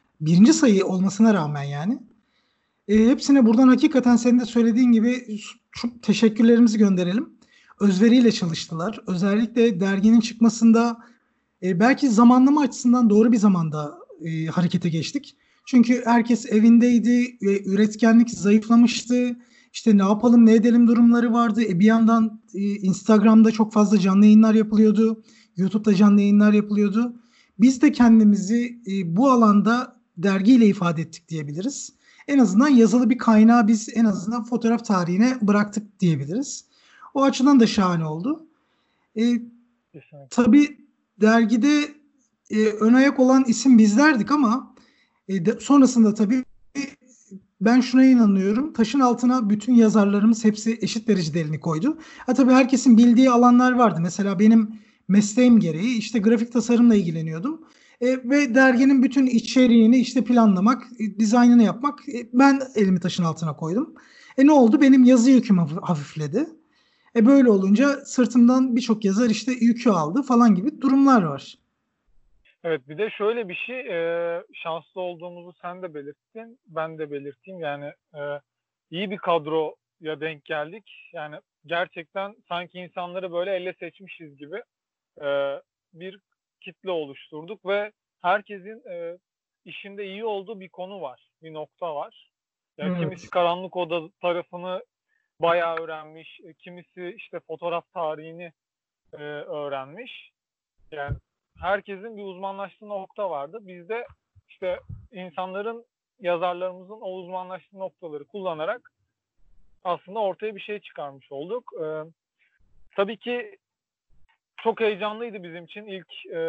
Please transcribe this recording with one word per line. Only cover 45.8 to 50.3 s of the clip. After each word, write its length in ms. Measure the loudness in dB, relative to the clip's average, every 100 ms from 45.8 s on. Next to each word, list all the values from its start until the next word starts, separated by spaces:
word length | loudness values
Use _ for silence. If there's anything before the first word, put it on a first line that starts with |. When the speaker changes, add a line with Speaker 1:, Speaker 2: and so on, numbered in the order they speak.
| 4 4 2
Speaker 1:
tabii 300 | 2 -2 -2 -6 _ _ -14 -14 -16 _ _ _ -20 _ _
ben 200 | 0 2
şuna 240 | 2 4
inanıyorum. 680 | 4 6 4 2 0 -2 -4
Taşın 280 | -4 -2 0
altına 500 | 0 0 0 0 -2
bütün 240 | -4 2
yazarlarımız 720 | 4 4 2 0 0 0